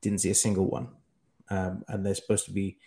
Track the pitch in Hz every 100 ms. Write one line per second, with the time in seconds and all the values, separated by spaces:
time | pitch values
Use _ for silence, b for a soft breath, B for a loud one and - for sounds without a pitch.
0 | 104 98 95 101 110 95 95 - - -
1 | _ _ _ _ - 98 92 92 - 104
2 | 98 95 - 104 - 98 98 -